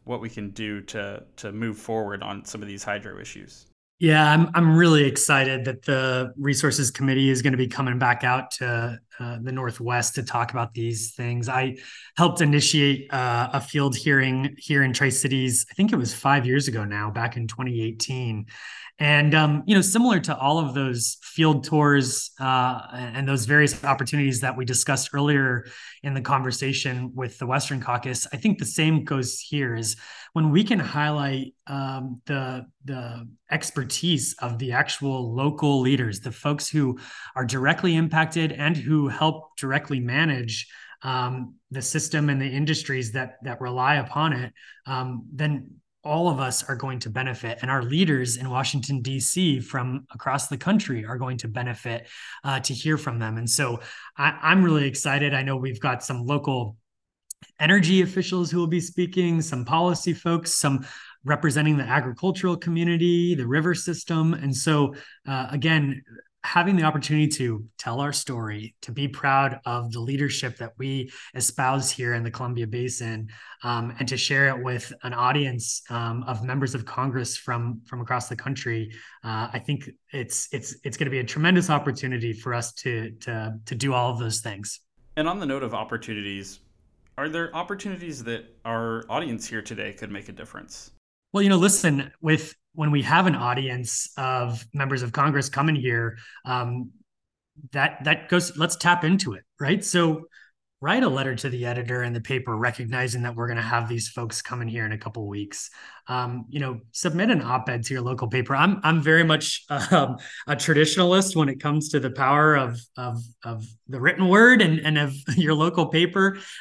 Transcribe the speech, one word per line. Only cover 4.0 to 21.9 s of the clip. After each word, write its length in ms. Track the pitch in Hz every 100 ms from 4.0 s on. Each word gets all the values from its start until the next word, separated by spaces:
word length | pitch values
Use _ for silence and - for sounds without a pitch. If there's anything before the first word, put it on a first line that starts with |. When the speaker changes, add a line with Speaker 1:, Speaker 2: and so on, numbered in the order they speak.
| 165 156 151
Speaker 2:
I'm, 160 | 151 160 170
I'm 200 | 165 160
really 280 | 170 156
excited 640 | 139 139 - 139 135 131 123
that 180 | 123
the 500 | - 135 131 127 127 143
Resources 540 | 139 135 147 123 127
Committee 400 | - 139 135 139
is 140 | 127
gonna 140 | 139 127
be 100 | 127
coming 320 | - 131 123
back 240 | 127 123
out 260 | 127 127 131
to, 480 | - 123 117 120 117 _ -
uh, 180 | 120 117
the 80 | 123
Northwest 640 | 131 127 - 120 123 117 -
to 80 |
talk 260 | 113 120 117
about 240 | 127 120
these 400 | 117 117 110 -
things. 340 | - 120 120 117
I 300 | 127 131 131 - - - -
helped 240 | 175 175
initiate, 720 | 156 143 143 151 143 135 -
uh, 360 | 135 127 120 123
a 80 | 135
field 340 | - 147 139 117
hearing 600 | - 139 131 131 139 139
here 240 | - 147
in 120 | 135
Tri-Cities. 720 | 123 139 131 139 135 131 117 -
I 60 | -
think 180 | 208
it 40 | 185
was 180 | 120 -
five 320 | 139 139 123
years 200 | 135 139
ago 160 | 113
now, 280 | 101 104 107
back 260 | 104 113 117
in 100 | 113
twenty 340 | - 127 120
eighteen. 640 | 113 113 - 131 123 107 107 - - - - _
And, 360 | 147 147 147
um, 300 | 156 151 147 -
you 80 |
know, 80 | 208
similar 380 | 175 226 240 190
to 180 | - 143
all 220 | 135 156
of 160 | 151 131
those 420 | 135 120 117 -
field 400 | - - 160 147
tours, 680 | - 156 147